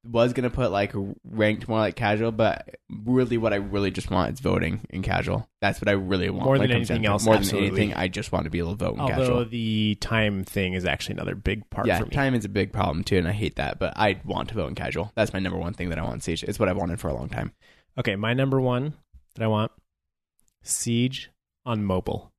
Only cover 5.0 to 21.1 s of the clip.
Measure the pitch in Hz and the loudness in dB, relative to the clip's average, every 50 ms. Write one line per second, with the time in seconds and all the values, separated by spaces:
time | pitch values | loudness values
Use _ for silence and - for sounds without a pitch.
5 | 92 92 95 90 - - 95 107 - _ _ _ - 101 98 - - 101 101 98 | -2 0 0 0 0 0 -2 -2 -4 _ _ _ 0 0 0 0 0 2 2 2
6 | 95 90 98 92 85 90 90 95 107 135 135 135 - 127 123 117 117 - - 113 | 2 0 0 2 2 0 -2 0 2 2 4 4 4 2 2 0 0 0 0 2
7 | 110 104 101 104 107 110 110 104 98 98 101 98 101 98 95 98 104 104 - - | 2 2 2 4 4 4 4 4 2 0 0 0 0 0 2 2 0 0 0 -2
8 | 92 92 92 104 - - - 90 71 80 82 87 85 82 95 104 90 90 55 - | -2 -2 -2 -4 -6 -2 -2 -2 -2 -2 -2 -2 -2 -2 -2 -2 -2 -4 -2 0
9 | 143 135 - - 131 123 123 123 120 110 117 117 113 110 110 107 107 107 104 - | -2 0 2 2 2 2 2 0 0 -2 -4 -4 -2 0 2 2 2 2 0 0
10 | - - 113 110 110 107 101 95 92 - - 101 95 92 92 92 90 90 69 - | -2 0 2 2 2 2 0 -2 -4 -4 -2 0 0 0 0 0 0 0 0 0
11 | - - 101 85 82 90 92 101 - - 107 110 - _ - - - 107 92 85 | -2 -6 -6 -6 -4 -6 -6 -2 -2 -2 -2 -2 -4 _ -4 -2 2 2 2 2
12 | 110 - - 131 139 135 127 120 101 101 98 101 92 98 - 110 95 90 71 82 | 0 0 0 0 2 2 2 0 0 0 0 0 0 0 0 0 0 0 0 -2
13 | - - 104 92 85 85 104 104 110 - - - 71 - 50 - - 85 - - | 0 2 2 2 4 2 0 0 -2 -2 -2 -2 -4 -4 -2 -2 -4 -4 0 2
14 | 107 104 95 87 - 87 - - - - 107 107 80 65 - - - - 67 78 | 2 2 2 0 -4 -6 -4 -4 -4 -4 -4 -4 -4 -4 -4 -6 -6 -4 -4 -4
15 | 92 107 _ - 107 92 - 95 95 92 87 87 82 101 110 - 87 90 - 90 | -6 -4 _ 0 0 0 0 -2 -2 -2 -2 -2 -4 -6 -6 -4 -4 -4 -2 -4
16 | 82 - 60 58 - - 82 82 - 95 104 - 107 92 90 95 87 85 85 - | -4 -4 -6 -6 -4 -4 -4 -4 -4 -6 0 0 2 2 2 0 -2 -2 -4 -4
17 | - 82 69 58 65 - - 57 58 - - _ _ _ _ _ _ _ _ - | -2 -4 -4 -4 -6 -6 -6 -6 -6 -6 -8 _ _ _ _ _ _ _ _ -4
18 | 123 117 98 98 107 110 120 131 135 139 135 135 131 127 123 123 135 151 147 - | -2 -2 -2 -2 0 0 0 2 2 2 2 2 2 2 0 0 -2 -4 -8 -10
19 | _ _ - - _ _ _ - 113 110 107 107 110 117 _ _ _ _ _ _ | _ _ -20 -20 _ _ _ -2 0 2 2 2 0 -2 _ _ _ _ _ _
20 | _ _ _ _ _ _ _ _ _ _ _ _ - - - - - 117 117 117 | _ _ _ _ _ _ _ _ _ _ _ _ -6 -6 -4 -2 0 0 2 2
21 | 120 127 | 2 2